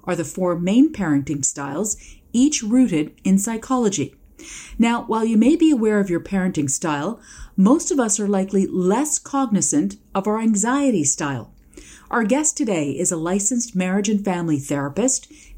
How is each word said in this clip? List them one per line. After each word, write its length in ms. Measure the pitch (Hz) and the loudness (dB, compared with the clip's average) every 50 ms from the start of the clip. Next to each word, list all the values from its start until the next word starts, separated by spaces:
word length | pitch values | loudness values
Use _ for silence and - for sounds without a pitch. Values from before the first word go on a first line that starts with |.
| _ | _
are 120 | - 180 | -6 -4
the 80 | 160 160 | -4 -4
four 320 | - - - 185 180 175 | -6 -4 -2 -2 0 0
main 380 | 165 175 185 202 240 285 320 311 | 0 0 2 6 6 6 4 4
parenting 500 | - 196 160 147 139 139 - 156 143 139 | -2 -2 0 0 0 0 -2 -4 -4 -4
styles, 540 | - - 151 139 143 143 156 208 214 - - - - - - _ _ | -4 -4 -6 -8 -8 -6 -4 -4 -4 -6 -10 -12 -20 -20 -20 _ _
each 300 | - 233 254 302 302 - | 2 2 2 4 2 0
rooted 500 | 233 208 226 254 254 208 180 151 156 151 - _ _ | -2 2 4 4 4 4 2 0 -2 -4 -8 _ _
in 160 | 196 190 190 | 2 2 2
psychology. 760 | 202 233 226 220 - - 262 247 240 208 196 - 131 - - _ _ - _ - - - - - - - - - | 2 0 -6 -8 -4 -2 -2 0 2 0 0 0 -4 -6 -8 _ _ -20 _ -20 -20 -18 -18 -18 -18 -18 -2 0
Now, 240 | 233 233 233 233 | 0 2 2 -2
while 240 | - - 214 226 220 | -2 -2 -2 -2 0
you 100 | 226 226 | 2 2
may 200 | 208 220 247 320 | 4 4 4 4
be 160 | 330 320 320 | 6 4 4
aware 280 | 294 233 220 220 214 208 | 4 4 2 2 2 2
of 120 | 196 196 | 2 0
your 80 | 170 165 | -2 -4
parenting 500 | - - 196 196 185 185 - 160 147 135 | -4 -2 -2 0 0 0 -2 -2 -2 -2
style, 500 | - - - 170 151 143 147 190 233 - - - - - - - - - | -4 -4 -4 -4 -4 -2 -4 -6 -8 -8 -14 -20 -18 -18 -18 -10 0 4
most 320 | 190 208 269 330 - - | 6 6 6 4 2 0
of 100 | 359 277 | 0 0
us 200 | 240 220 - - | 0 0 0 -2
are 80 | 208 202 | 0 0
likely 400 | 202 190 190 190 - 196 190 - | 0 0 0 0 0 0 0 0
less 500 | - 185 180 180 202 240 294 302 - - | 0 0 2 2 2 2 0 -2 -4 -6
cognizant 800 | - - - 277 269 240 208 185 156 - - 143 165 202 - - _ _ - | -6 -4 -2 -2 0 0 0 0 0 0 0 0 0 -2 -4 -10 _ _ -8
of 140 | 196 190 208 | -4 -2 -2
our 100 | 208 220 | -2 0
anxiety 680 | 226 233 220 196 190 233 254 285 285 277 233 175 143 | 0 0 0 2 0 0 0 2 2 2 2 2 0
style. 480 | 139 - - 165 143 135 120 110 - - _ _ _ _ - - - - - - - | -2 -2 -2 -4 -6 -6 -6 -8 -12 -18 _ _ _ _ -20 -20 -20 -20 -20 -12 -4
Our 120 | - 240 226 | -2 -2 0
guest 320 | 196 247 285 302 - - | 2 0 0 0 -2 -2
today 360 | - 302 220 196 160 147 143 | -2 -2 -2 0 -2 -2 -2
is 200 | 139 139 185 185 | -4 -4 -4 -4
a 60 | 180 160 | -4 -4
licensed 580 | 160 175 185 202 196 - 262 240 233 - - | -4 -2 -2 -2 -2 -2 -2 -2 -4 -4 -4
marriage 320 | 185 185 185 185 208 202 214 | -4 -2 0 0 -2 0 0
and 160 | 214 202 202 | -2 -2 -2
family 360 | 202 180 175 170 165 151 139 | -2 -4 -2 -2 -2 -2 -2
therapist, 720 | 139 - 147 139 139 143 139 190 226 262 - - - _ - - - - - | -2 -4 -4 -4 -4 -4 -4 -2 -2 0 -2 -2 -6 _ -20 -20 -20 -20 -16